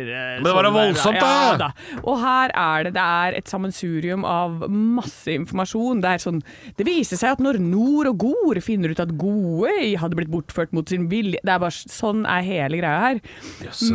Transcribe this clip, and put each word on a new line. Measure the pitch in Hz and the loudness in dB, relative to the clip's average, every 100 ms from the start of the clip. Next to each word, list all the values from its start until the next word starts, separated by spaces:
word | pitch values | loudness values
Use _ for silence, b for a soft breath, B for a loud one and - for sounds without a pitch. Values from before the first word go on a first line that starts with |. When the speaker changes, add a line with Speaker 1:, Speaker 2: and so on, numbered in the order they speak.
Speaker 1:
eh, | 120 123 127 | -6 -6 -6
Speaker 2:
Men | 127 | 0
det | 156 | 4
var | 185 202 | 6 6
da | |
Speaker 1:
sommer, | 214 208 | 6 4
Speaker 2:
voldsomt, | 160 202 220 | 4 2 4
Speaker 1:
ja, | 262 285 262 160 | 4 6 4 4
Speaker 2:
da! | 143 | 0
Speaker 1:
da! | - 359 262 | -4 -12 -6
Og | - 254 | -2 0
her | 254 262 262 | 2 2 2
er | - 165 156 | 2 2 2
det, | 175 | 0
det | 180 175 170 | 0 2 2
er | 180 - | 0 -2
et | - | -6
sammensurium | 190 190 - 175 160 170 190 180 | -6 -6 -4 -4 -2 -2 -2 -2
av | 175 175 165 - | 0 -2 -4 -2
masse | 202 220 240 - - - | 0 2 0 -4 -8 -6
informasjon. | 165 170 190 185 220 247 240 | -4 -4 -4 -4 -2 -2 0
Det | 180 | 0
er | 180 | 0
sånn, | 180 165 B B B - | -2 -4 B B B -4
det | |
viser | 220 349 226 180 | 0 0 -2 0
seg | 240 269 | 0 2
at | |
når | 269 233 | 0 2
Nord | 170 190 247 294 285 | 2 2 4 2 2
og | 196 | 0
Gor | 220 440 359 185 | 0 2 2 0
finner | 208 214 165 | 0 0 0
ut | 165 | -2
at | 170 156 | -2 -2
Goe | 190 208 180 160 240 415 233 190 | 0 0 0 0 0 0 0 0
hadde | 165 165 | -2 -2
blitt | 160 | -2
bortført | 165 - - 165 165 | -4 -4 -4 -2 -2
mot | 160 | -2
sin | 185 170 | -2 0
vilje, | 214 202 170 | 0 -2 -2
det | 190 180 | 0 0
er | |
bare | 175 | 0
s-, | - - - | -4 -10 -4
sånn | 220 214 214 | -2 0 0
er | 180 | -2
hele | 185 180 139 165 | 0 -2 -2 -2
greia | 165 160 240 | 0 0 0
her. | 247 B B B B | 0 B B B B
Speaker 2:
Jøsse | - - 226 | -14 -2 0